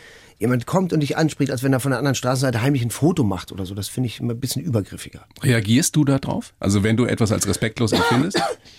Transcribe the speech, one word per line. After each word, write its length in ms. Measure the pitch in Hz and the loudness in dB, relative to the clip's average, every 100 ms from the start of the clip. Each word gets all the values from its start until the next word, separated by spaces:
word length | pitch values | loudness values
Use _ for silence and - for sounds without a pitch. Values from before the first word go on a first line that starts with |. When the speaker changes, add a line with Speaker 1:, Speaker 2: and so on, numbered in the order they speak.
| - - - - | -20 -20 -20 -4
Speaker 1:
jemand 280 | 113 127 - | -2 0 0
kommt 260 | 185 180 | 0 0
und 60 | 160 | 0
dich 180 | 139 151 | 0 0
anspricht, 360 | 156 - 135 | 0 0 -2
als 100 | 127 | 0
wenn 100 | 135 | 0
er 60 | 131 | 2
von 140 | 139 | 0
der 60 | 120 | 0
anderen 160 | 139 123 | 0 0
Straßenseite 460 | 123 131 135 113 | 0 0 0 2
heimlich 200 | 135 139 | 2 2
ein 80 | 117 | -2
Foto 320 | - 156 - | 0 2 2
macht 300 | 104 90 - | 0 -2 -6
oder 120 | 95 | -10
so. 120 | 92 101 | -8 -8
Das 120 | 101 | -6
finde 200 | 127 123 | -4 -4
ich 100 | - | -4
immer 140 | 120 | -6
ein 60 | 117 | -4
bisschen 200 | 131 135 | -4 -4
übergriffiger. 640 | 170 110 92 90 - - - - | -2 -2 -2 -10 -16 -18 -20 -4
Speaker 2:
Reagierst 540 | 131 117 101 123 - | 0 2 4 2 4
du 100 | 156 | 2
da 140 | 139 135 | 2 2
drauf? 340 | - - - - | -2 -6 -8 -4
Also 240 | 98 101 | 0 2
wenn 140 | 107 113 | 4 2
du 80 | |
etwas 260 | 113 - 104 | 2 2 0
als 160 | 95 98 | 0 0
respektlos 460 | - 113 - 110 | -2 -4 -2 0
empfindest? 500 | - - 123 175 - - | 2 2 2 2 0 -2
<coughs> 60 | - - | -6 -16